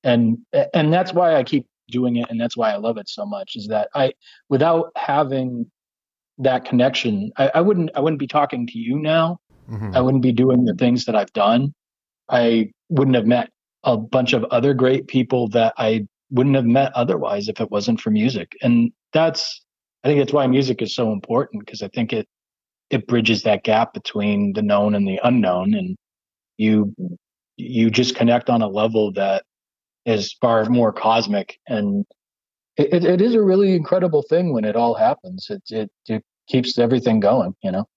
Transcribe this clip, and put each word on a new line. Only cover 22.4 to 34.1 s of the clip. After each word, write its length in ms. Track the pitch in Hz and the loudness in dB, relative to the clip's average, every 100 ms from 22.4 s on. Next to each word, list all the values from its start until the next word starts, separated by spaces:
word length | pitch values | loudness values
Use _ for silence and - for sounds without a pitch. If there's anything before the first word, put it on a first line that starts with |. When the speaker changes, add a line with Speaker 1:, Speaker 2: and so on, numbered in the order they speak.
| _ _ _ _ _ | _ _ _ _ _
Speaker 1:
it 160 | 135 - | -6 0
bridges 360 | 120 110 107 | 0 2 0
that 220 | 113 101 | 0 -2
gap 280 | - 107 113 | 2 0 0
between 600 | - - - 104 104 143 | -6 -8 -4 -2 0 -2
the 80 | 98 | -2
known 320 | 104 104 104 | 0 2 2
and 120 | 104 98 | 0 -2
the 140 | 95 | 0
unknown. 520 | 120 123 95 90 95 | 0 2 2 0 0
And 220 | 107 92 95 _ _ _ _ _ - | -2 -4 -10 _ _ _ _ _ -4
you, 360 | 107 107 101 - 90 87 _ _ _ _ | 2 2 0 -6 -12 -12 _ _ _ _
you 320 | 120 120 113 | -6 0 2
just 260 | 113 127 | 2 0
connect 360 | - 117 120 - | 2 2 2 2
on 100 | 120 | 0
a 60 | 107 | 0
level 440 | 98 110 113 104 | 0 0 0 0
that 320 | 98 98 98 - _ _ _ _ _ | -2 -2 -2 -4 _ _ _ _ _
is 280 | - 107 98 - | -2 -2 -2 -2
far 240 | 120 113 | 0 2
more 280 | 110 123 113 | 2 2 2
cosmic. 680 | 101 113 110 101 104 92 - - | 0 0 0 0 -4 -4 -16 -8
And 360 | 214 208 101 - _ _ _ _ _ _ - | -4 -2 -4 -6 _ _ _ _ _ _ -2
it, 160 | 143 | 0
it, 100 | 175 | 2
it 160 | 180 180 | 2 2
is 140 | 226 | 2
a 80 | 233 | 4
really 320 | 202 185 202 | 4 4 4
incredible 480 | 180 156 185 180 | 2 2 0 2